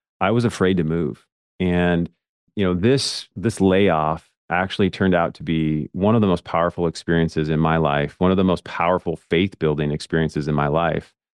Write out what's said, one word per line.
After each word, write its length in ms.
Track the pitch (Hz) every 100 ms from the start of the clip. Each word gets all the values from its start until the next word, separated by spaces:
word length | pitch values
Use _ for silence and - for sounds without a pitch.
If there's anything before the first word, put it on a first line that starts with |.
| _ -
I 100 | 95
was 140 | 120
afraid 320 | 117 - 92 92
to 60 |
move. 420 | 78 82 76 - _ _ _ -
And, 480 | 92 87 87 85 85 _ _ _ _ -
you 80 |
know, 100 | 95
this, 540 | 90 107 139 - - - -
this 240 | 113 -
layoff 720 | 95 92 101 80 76 82 _ _ -
actually 380 | 87 92 - 95
turned 240 | - 95
out 200 | 87 85
to 80 | -
be 460 | 78 80 78 78 69
one 220 | 90 101
of 60 | 117
the 60 | 101
most 180 | 87
powerful 420 | - 82 87 - 85
experiences 640 | - - 82 80 80 78
in 120 | 78
my 160 | 82 82
life, 380 | 76 73 71 -
one 120 | 90
of 60 | 95
the 60 |
most 200 | 92 85
powerful 500 | - - 85 90 90 80
faith-building 720 | - 85 98 - 78 76 73
experiences 580 | 73 - 82 78 - 73
in 60 |
my 140 | 73 71
life, 440 | 78 85 80 - _ _